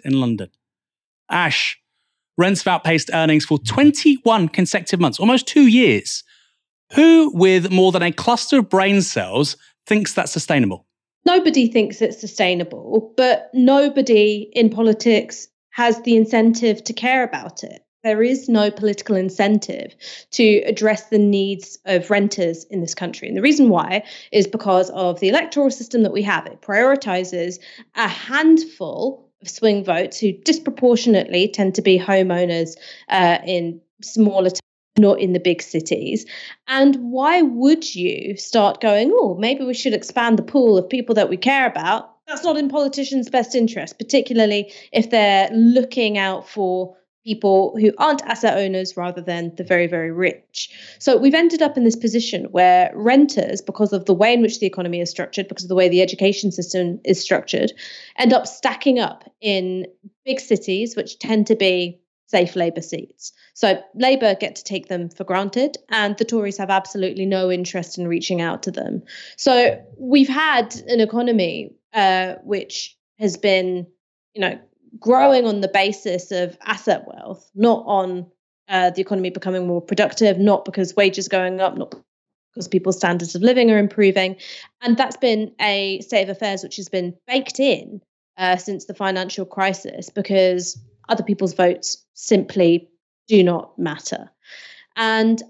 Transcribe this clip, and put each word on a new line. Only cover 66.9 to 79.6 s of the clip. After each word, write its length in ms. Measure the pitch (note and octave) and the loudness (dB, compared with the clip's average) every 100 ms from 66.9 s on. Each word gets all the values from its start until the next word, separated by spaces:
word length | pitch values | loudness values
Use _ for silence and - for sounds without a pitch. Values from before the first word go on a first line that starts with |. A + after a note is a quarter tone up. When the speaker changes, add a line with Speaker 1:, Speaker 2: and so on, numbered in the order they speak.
| G3+ F#3 - F#3+ | -6 -6 -4 -4
Speaker 2:
no 240 | F#3+ F#3 | -2 -2
interest 480 | F3+ F3+ F#3 F3 - | -2 -6 -8 -10 -8
in 80 | F3 | -6
reaching 340 | E3+ - F3 | -4 -4 -4
out 220 | E3+ - | -4 -6
to 60 | - | -8
them. 320 | - - F3+ - - - - | -8 -8 -8 -12 -20 -20 -4
So 440 | C#4 B3 A#3 - - - | 0 2 2 0 -12 -14
we've 300 | B3+ C#4 C4+ | 0 2 2
had 480 | C4+ D#4 B3+ A3 - - | 0 0 -2 -4 -10 -4
an 140 | A#3 | -2
economy, 720 | A3 A3+ A#3+ A3+ E3+ D#3 - _ _ | 0 -2 -2 0 -2 -6 -14 _ _
uh, 420 | G#3+ F#3+ F#3 F#3 - | 0 0 0 -4 -10
which 520 | - G3+ - - - _ _ _ | -8 -8 -8 -12 -14 _ _ _
has 180 | G#3 E3 | -6 -2
been, 500 | G#3 F#3+ F#3 F3+ F3 _ _ _ _ | 0 0 -2 -6 -10 _ _ _ _
you 60 | G#3+ | -6
know, 200 | F#3 - _ _ _ - | -6 -6 _ _ _ -6
growing 480 | A3 B3+ C#4 C4 A3+ | 0 4 4 4 2
on 140 | G#3 | -2
the 80 | F#3+ | -2
basis 640 | G3 G3+ G#3 G#3 F3+ F3+ | 0 -2 -4 -6 -6 -6
of 240 | F#3 F3 - | -6 -6 -8
asset 420 | - A#3 A3+ F3+ - | -10 -6 -2 -4 -4
wealth, 440 | - - F#3 _ | -18 -18 -18 _
not 280 | G3 A#3 A3+ A#3 | 0 2 2 0
on, 400 | G3+ F#3 F3+ F3 _ _ _ - | -2 -2 -8 -12 _ _ _ -4
uh, 200 | F#3+ F3+ | 0 0
the 120 | F#3 | 0
economy 260 | F#3+ G3 F#3 | -4 -4 -4
becoming 380 | F#3 F#3 F#3 | -6 -6 -4